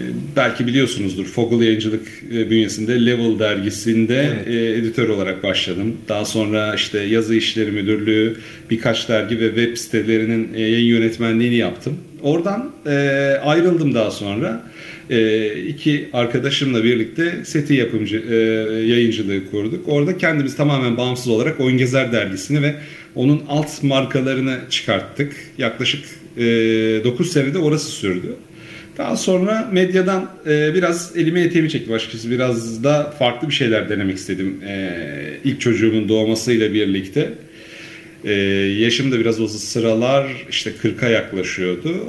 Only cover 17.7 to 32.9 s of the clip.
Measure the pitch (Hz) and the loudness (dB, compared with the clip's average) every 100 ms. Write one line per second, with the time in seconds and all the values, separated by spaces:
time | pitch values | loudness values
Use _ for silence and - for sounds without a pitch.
17.7 | 139 117 110 104 110 107 113 113 110 110 | 2 2 0 -2 -4 0 2 2 2 0
18.7 | 110 113 120 117 104 98 98 95 104 107 | 0 4 4 4 2 -2 -2 -2 -4 -2
19.7 | 175 - 147 147 - 170 151 135 - 147 | -4 0 2 2 0 0 0 -2 0 2
20.7 | 139 123 117 127 123 123 113 143 156 131 | 2 0 0 0 -2 0 2 2 0 2
21.7 | 127 123 135 131 117 98 95 - 147 143 | 4 2 2 2 0 -2 -6 -2 0 0
22.7 | 147 - - - - 131 147 - 147 147 | -2 -12 -18 -12 0 2 2 2 -2 -2
23.7 | - 139 135 131 135 131 131 135 127 - | -2 0 2 0 0 0 0 -2 -4 -6
24.7 | - - 98 - - 143 - - - 120 | -6 -2 -2 -2 -6 -6 -6 -16 -4 -4
25.7 | - 123 147 - - - 123 117 117 113 | -2 -4 -4 -10 -18 -14 -2 2 4 4
26.7 | 110 110 110 120 123 170 147 131 180 151 | 2 2 2 0 0 0 0 0 0 2
27.7 | 147 - - 98 90 - - - - - | 0 -2 -4 -2 -2 -6 -10 -16 -20 -20
28.7 | - - - - 233 - 185 190 220 226 | -20 -16 -8 -4 -2 2 2 2 0 0
29.7 | 185 180 185 185 185 - - 156 151 151 | 2 4 4 2 0 -4 -8 0 2 4
30.7 | 180 170 170 - 175 160 180 165 170 156 | 2 2 -2 -4 0 2 2 2 2 2
31.7 | 131 107 113 - 113 117 123 127 113 113 | -2 -2 -4 -4 -8 -4 0 0 0 -4
32.7 | 113 135 | -2 2